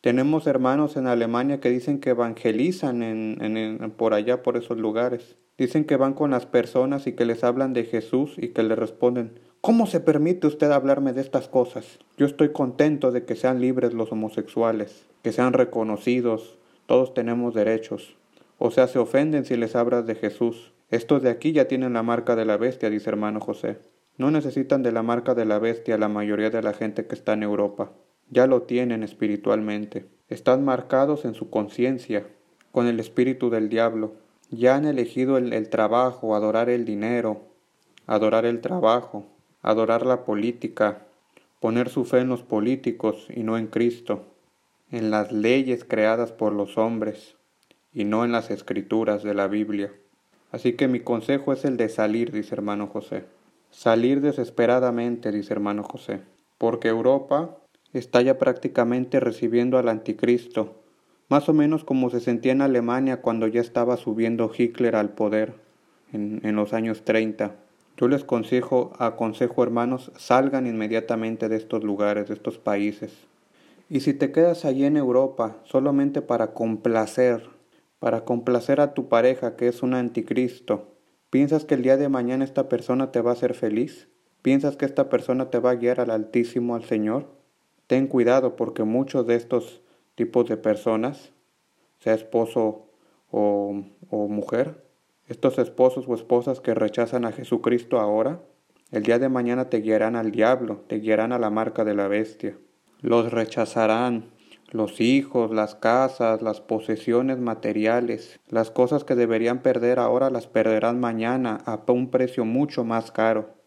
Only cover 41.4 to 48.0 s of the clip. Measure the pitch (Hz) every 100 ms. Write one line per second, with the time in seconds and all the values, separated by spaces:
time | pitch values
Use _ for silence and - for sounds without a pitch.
41.4 | _ _ 113 117 123 - 123 127 127 120
42.4 | - 110 110 131 127 117 110 - - 120
43.4 | 110 113 110 - 120 117 - - - _
44.4 | _ _ _ _ _ 120 107 107 101 107
45.4 | 110 131 131 123 - 110 107 113 117 -
46.4 | 107 104 101 - 113 113 110 104 - _
47.4 | _ _ _ _ _ -